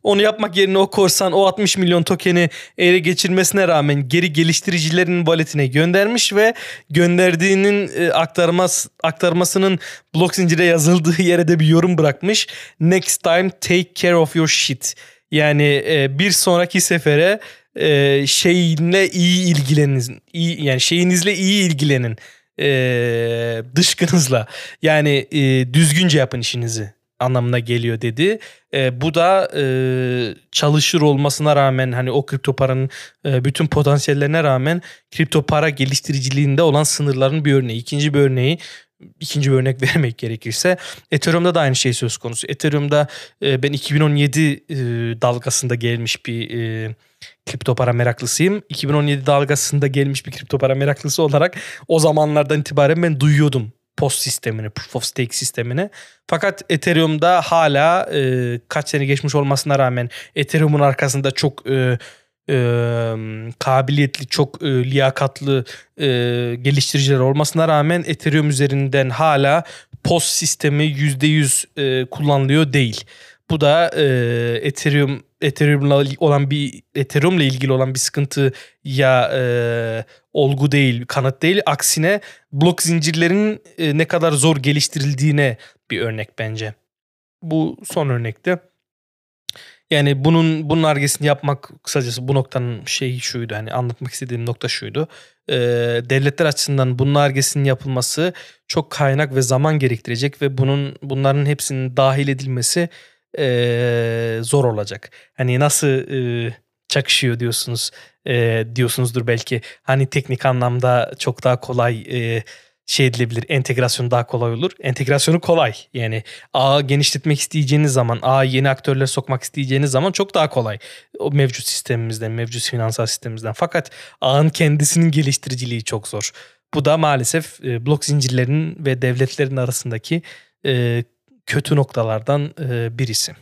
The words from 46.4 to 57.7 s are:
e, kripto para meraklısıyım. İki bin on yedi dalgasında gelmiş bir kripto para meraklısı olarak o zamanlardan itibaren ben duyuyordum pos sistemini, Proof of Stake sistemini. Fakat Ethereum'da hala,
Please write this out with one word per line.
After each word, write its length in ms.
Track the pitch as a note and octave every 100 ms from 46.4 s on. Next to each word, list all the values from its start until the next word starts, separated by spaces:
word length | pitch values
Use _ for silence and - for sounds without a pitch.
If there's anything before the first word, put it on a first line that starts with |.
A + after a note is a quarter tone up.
| A#2
e, 440 | A#2 A2+ A2+ A2 A2 _ _ - _ -
kripto 280 | B2+ -
para 180 | A#2+ B2
meraklısıyım. 720 | A#2+ A#2+ A#2 B2 - F3+ G#3 _
İki 200 | C#3 C#3+
bin 60 |
on 120 | D3 D3
yedi 200 | C#3+ C3+
dalgasında 600 | C#3+ C#3+ C#3+ - C#3+ C#3
gelmiş 400 | C#3 C#3 C3+ -
bir 60 |
kripto 260 | - - C3+
para 160 | C3+
meraklısı 480 | C3+ C#3+ C#3 D3 -
olarak 340 | D#3 C#3+ F3+ F#3+ - - -
o 100 | D#3+
zamanlardan 600 | D#3 D3+ D3+ D3+ C#3 D3+
itibaren 420 | C#3+ C#3+ C#3+ E3
ben 180 | E3+ C#3+
duyuyordum 520 | D3 D3 D3 C3 A2 _ _ -
pos 220 | C#3+ -
sistemini, 520 | B2+ - A#2 A2 G#2+
Proof 260 | - - B3
of 80 |
Stake 320 | - - A#2+ -
sistemini. 540 | - - A#2 B2+ G3+ - - _ -
Fakat 360 | E3 G3 - -
Ethereum'da 720 | E3+ - D#3+ D#3+ D#3 E3+ F3+
hala, 680 | - E3 D#3